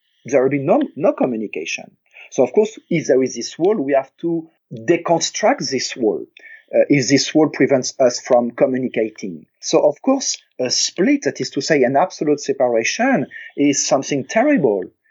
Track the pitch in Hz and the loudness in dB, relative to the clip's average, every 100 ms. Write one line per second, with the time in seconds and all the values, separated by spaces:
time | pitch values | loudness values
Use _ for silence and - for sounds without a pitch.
0 | _ _ - 135 135 143 135 254 294 - | _ _ -2 2 2 0 2 0 0 -2
1 | 190 302 135 110 107 - - - - _ | -2 0 -2 -2 -6 -8 -10 -10 -14 _
2 | _ - - - 127 - 214 - - 170 | _ -20 -8 -2 2 2 0 -4 -4 -2
3 | 135 131 131 120 110 - 175 220 139 135 | 2 2 2 -4 -10 -2 0 0 0 -2
4 | 135 _ 170 165 160 _ _ 117 113 170 | -2 _ -6 -4 -6 _ _ -6 -2 0
5 | 170 165 - - 220 285 139 135 - - | 0 0 -2 0 0 0 -2 -4 -6 -2
6 | 110 80 - _ - - _ 117 - 143 | -2 -2 -6 _ -20 -20 _ 0 4 2
7 | 120 139 - 156 151 - 127 131 123 - | 4 2 2 2 2 2 2 2 -2 0
8 | 123 - - 123 120 - 139 127 127 123 | 0 0 2 2 2 0 0 0 -4 -4
9 | 110 - 101 78 - _ - 156 147 147 | -4 -6 -12 -12 -16 _ -2 2 2 0
10 | - 269 - - _ - 127 - - - | 0 0 -2 -8 _ -6 -4 -2 -2 0
11 | 214 285 139 - 190 - - 151 123 139 | 0 2 -2 -4 -6 -6 0 2 2 2
12 | 185 - 156 143 - - 123 113 110 - | 0 -2 -2 0 -2 -2 0 0 0 0
13 | 254 220 123 - - - 143 139 - 139 | 0 0 -2 -10 -12 0 0 0 0 -2
14 | 135 143 - 226 285 277 135 98 95 _ | 0 -4 -2 0 2 4 2 0 -4 _
15 | _ | _